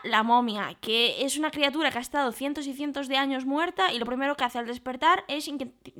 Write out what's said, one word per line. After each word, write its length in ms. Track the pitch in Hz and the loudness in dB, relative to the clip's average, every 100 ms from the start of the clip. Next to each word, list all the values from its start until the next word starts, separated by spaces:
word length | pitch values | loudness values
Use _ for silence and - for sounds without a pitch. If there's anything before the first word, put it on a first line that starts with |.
la 180 | - 220 | 4 2
momia, 540 | 226 240 240 208 170 - | 6 6 4 -2 -6 -6
que 440 | 220 226 233 - | -2 2 2 2
es 120 | 269 285 | -2 0
una 140 | 302 | -2
criatura 400 | 294 277 294 285 | 0 0 2 0
que 80 | 240 | 0
ha 20 | |
estado 300 | 254 294 262 | -2 0 0
cientos 360 | 220 277 294 277 | -2 -4 -4 -6
y 40 | |
cientos 360 | 262 294 277 262 | -6 -6 -4 -2
de 80 | 269 | 0
años 280 | 277 262 | 2 0
muerta 480 | 254 285 349 349 370 | 0 0 0 2 0
y 60 | 233 | 2
lo 80 | 226 | -2
primero 300 | 254 277 285 | 0 0 0
que 80 | |
hace 140 | 254 240 | -2 -2
al 60 | 233 | -6
despertar 580 | 247 254 254 311 381 381 | -8 -8 2 4 4 0
es 220 | 285 302 | -6 -6
inque-, 240 | 285 254 - - | -8 -8 -12 -20